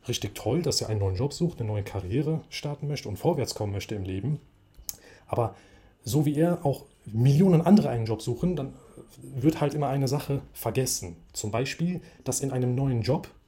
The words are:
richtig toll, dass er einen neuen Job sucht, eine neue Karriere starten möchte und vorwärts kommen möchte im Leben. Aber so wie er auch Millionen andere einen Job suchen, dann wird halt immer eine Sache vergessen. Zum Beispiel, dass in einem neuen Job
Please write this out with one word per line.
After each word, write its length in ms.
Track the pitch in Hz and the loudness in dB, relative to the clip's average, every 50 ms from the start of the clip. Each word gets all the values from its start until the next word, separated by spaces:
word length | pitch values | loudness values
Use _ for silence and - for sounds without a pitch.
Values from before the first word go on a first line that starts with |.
| _ | _
richtig 280 | - 117 - - 101 - | -4 -4 -4 -4 -8 -10
toll, 260 | - - 107 123 170 | -6 -2 0 0 0
dass 200 | 170 147 - - | 0 0 -2 -2
er 80 | 120 - | -2 -2
einen 100 | 107 104 | -2 0
neuen 160 | 98 95 95 | 0 0 0
Job 180 | 92 127 143 - | 0 -2 -4 -2
sucht, 260 | - 170 165 - - | -2 -2 -2 -2 -4
eine 80 | 117 107 | -4 -4
neue 120 | 107 104 95 | -2 -4 -4
Karriere 580 | - - 98 90 90 104 135 151 151 160 151 - - | -4 -6 -8 -6 -2 -2 -2 0 0 -2 -4 -4 -8
starten 380 | - - - 147 143 - - | -14 -8 -8 -8 -8 -6 -6
möchte 220 | 143 147 131 - 107 | -6 -6 -6 -6 -8
und 80 | 98 | -10
vorwärts 380 | - - 156 175 139 117 - - | -2 0 0 0 0 -2 -4 -4
kommen 160 | - 107 101 | -6 -4 -4
möchte 240 | 101 101 - - 113 | -4 -6 -6 -6 -6
im 80 | 104 92 | -6 -4
Leben. 360 | 95 95 95 95 135 156 147 - _ _ _ _ _ _ - - - - - - - - - - | -4 -4 -4 -2 -4 -4 -4 -6 _ _ _ _ _ _ -14 -14 -14 -14 -14 -18 -20 -20 -20 -8
Aber 280 | - - - 117 110 - - - - - - - - _ _ _ | -4 0 0 0 0 -2 -10 -20 -20 -20 -20 -20 -20 _ _ _
so 220 | 123 104 151 147 | -2 0 2 2
wie 100 | 151 147 | 2 2
er 300 | 143 165 175 175 160 - | 2 2 2 2 0 0
auch 200 | 143 131 - - - _ _ _ | -2 -2 -2 -6 -20 _ _ _
Millionen 560 | - 104 113 120 135 139 147 190 190 175 156 | -4 0 4 6 6 8 8 8 8 8 6
andere 280 | 165 170 202 214 - 143 | 8 8 8 8 8 4
einen 160 | 120 117 110 | 0 0 0
Job 160 | 107 113 107 | -2 -2 -2
suchen, 340 | - - 120 - - 180 180 | -2 -4 -2 0 0 -2 -2
dann 180 | 147 135 135 - - - - - - - - - - | -2 -4 -8 -10 -14 -20 -20 -20 -20 -20 -20 -20 -20
wird 400 | 127 135 135 131 117 156 156 - | -18 -12 -8 2 2 2 2 4
halt 120 | 151 143 139 | 0 0 0
immer 140 | 151 147 | 0 -2
eine 200 | 131 135 139 135 | 0 0 2 2
Sache 340 | 127 131 147 - - 139 139 - - - | 2 0 -2 -2 -2 -4 -4 -4 -8 -16
vergessen. 600 | - - 113 104 131 131 127 - - - 90 85 - - - - | -6 -4 -2 0 0 0 0 -2 -4 -6 -10 -12 -14 -20 -14 -12
Zum 180 | - - 107 | -6 -6 -4
Beispiel, 500 | 101 113 135 139 - - 165 175 180 - - - - - - | -2 -2 -2 -2 -2 -2 -2 -2 -2 -4 -8 -14 -20 -10 -6
dass 180 | - 123 - | -4 -4 -2
in 100 | 139 135 | -2 -2
einem 240 | 123 127 123 123 123 | -2 0 0 0 0
neuen 260 | 123 139 139 127 117 | 0 0 0 0 0
Job 260 | 104 - 135 190 - - - - _ | 2 2 0 0 -2 -8 -20 -20 _